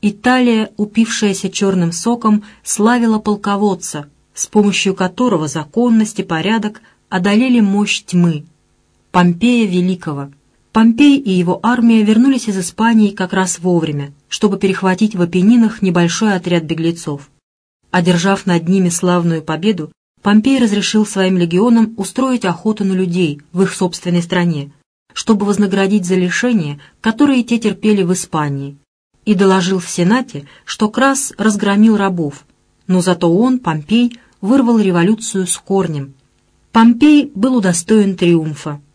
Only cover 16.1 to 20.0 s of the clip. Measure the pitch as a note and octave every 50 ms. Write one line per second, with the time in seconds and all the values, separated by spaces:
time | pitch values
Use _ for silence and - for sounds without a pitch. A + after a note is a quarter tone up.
16.1 | E3+ - A3 G#3+ G3+ F#3 F3+ F3 F3 E3+ D#3+ D3+ E3 D#3+ E3 E3 E3+ E3+ - -
17.1 | D3 C#3 - _ _ _ _ _ _ _ _ _ _ _ _ _ - F3+ F3 F3+
18.1 | F3+ E3+ E3 G3 G3 - - G3 F3 E3+ E3+ E3 F#3 G3 F#3 F3 E3+ - - F3+
19.1 | F3+ F3+ E3+ E3+ E3 D#3+ D#3 - D#3+ D#3 E3 G#3+ A3 F3 D#3 D3+ _ _